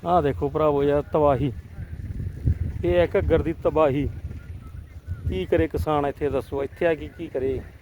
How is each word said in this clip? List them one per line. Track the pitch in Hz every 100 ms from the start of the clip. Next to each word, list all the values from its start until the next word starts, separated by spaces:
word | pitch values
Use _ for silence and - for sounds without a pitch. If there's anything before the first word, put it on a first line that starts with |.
| 175
ਆਹ | 175
ਦੇਖੋ | 143 131 147
ਭਰਾਵੋ | 147 151 143
ਯਾਰ | 143 143
ਤਬਾਹੀ, | 143 165 147 131 139 113 - - - - - - - - - - - -
ਇਹ | 175
ਹੈ | 175 170 202
ਘੱਗਰ | 180 165
ਦੀ | 147
ਤਬਾਹੀ। | 165 170 151 156 135 131 - - - - - - - - - - - -
ਕੀ | 185
ਕਰੇ | 180 175 160
ਕਿਸਾਨ | 147 - 147 143
ਇੱਥੇ | - 147
ਦੱਸੋ, | 135 117 139
ਇੱਥੇ | 139 - 170
ਆ |
ਕੇ | 160 147 -
ਕੀ | 165
ਕਰੇ? | 139 131 131 120 -